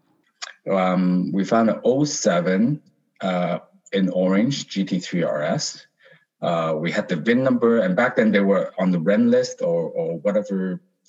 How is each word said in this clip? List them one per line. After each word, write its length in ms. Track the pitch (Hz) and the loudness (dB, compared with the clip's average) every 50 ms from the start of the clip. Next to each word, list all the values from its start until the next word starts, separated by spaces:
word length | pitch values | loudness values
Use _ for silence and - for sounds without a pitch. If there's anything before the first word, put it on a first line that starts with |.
| _ _ _ _ _ _ _ - - - - _ - - | _ _ _ _ _ _ _ -18 -16 -16 -16 _ -6 -2
Um, 600 | 98 95 92 92 92 92 92 90 90 92 90 - | 0 0 2 2 2 2 2 2 2 0 0 -2
we 120 | 80 98 95 | -2 -2 -2
found 260 | - 117 113 113 110 | 0 2 2 2 2
an 100 | - - | 0 0
oh 220 | - 110 123 139 151 | 0 0 2 2 0
seven, 760 | 147 - - - - 85 87 87 92 92 95 113 131 147 147 _ _ _ _ _ _ _ - | -2 -2 -2 0 0 0 2 0 0 2 2 2 0 0 -2 _ _ _ _ _ _ _ -8
uh, 380 | - 95 90 87 90 85 87 87 - _ _ _ _ - - | -4 -2 -2 -2 -2 -2 -4 -6 -8 _ _ _ _ -6 -2
in 160 | 98 95 90 | 0 0 0
orange, 580 | 87 90 92 92 95 101 113 139 139 - - - | 0 0 0 2 2 2 2 0 -2 -4 -8 -8
G 160 | - 95 98 | -4 -4 -4
T 140 | - 196 175 | -2 -2 -4
three 220 | - - - 175 | -4 -4 -4 -2
R 180 | 160 - - 147 | -2 -2 -2 -2
S. 440 | 151 165 - 156 - - - - - _ _ _ _ - - _ _ _ _ - | -2 -2 -2 -2 -4 -8 -10 -12 -20 _ _ _ _ -20 -20 _ _ _ _ -6
Uh, 320 | 85 85 85 82 80 80 78 | -4 -2 -2 -2 -2 -2 -2
we 140 | 78 80 85 | -2 -4 -4
had 160 | - 104 104 - | -4 -4 -4 -2
the 80 | 90 | -4
vin 260 | 80 73 110 120 127 | -2 0 2 2 2
number, 360 | 131 131 123 117 117 117 117 113 | 2 2 2 2 2 2 4 4
and 180 | 101 92 90 | 2 2 2
back 200 | 90 120 131 - | 2 0 0 2
then 160 | - 113 107 | 2 2 4
they 80 | 98 101 | 4 2
were 340 | 101 98 98 92 82 - - - | 4 4 2 2 0 -4 -4 -2
on 120 | 95 92 | 0 0
the 100 | 90 85 | 0 0
ren 300 | 78 92 101 110 120 120 | 2 2 2 4 4 4
list 320 | 123 127 123 - - - | 4 2 2 0 -4 -4
or, 220 | - 87 170 170 165 - | -2 -2 0 0 -2 -4
or 300 | - - - 80 85 165 | -4 -6 -4 -4 -4 -4
whatever 600 | 151 104 98 104 101 101 98 95 92 92 90 87 _ _ _ _ _ | -2 0 0 0 -2 -2 -4 -4 -2 -4 -6 -8 _ _ _ _ _